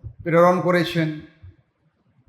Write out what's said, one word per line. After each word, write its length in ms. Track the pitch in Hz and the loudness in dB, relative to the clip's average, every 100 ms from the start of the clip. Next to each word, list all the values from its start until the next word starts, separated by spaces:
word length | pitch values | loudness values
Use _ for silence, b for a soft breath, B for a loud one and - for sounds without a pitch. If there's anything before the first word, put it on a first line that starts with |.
| - - | -20 -12
প্রেরণ 380 | 170 202 175 180 | -2 4 4 2
করেছেন 600 | 160 175 165 170 156 151 - _ - _ _ _ _ _ _ _ | 0 -2 -2 -4 -4 -6 -16 _ -20 _ _ _ _ _ _ _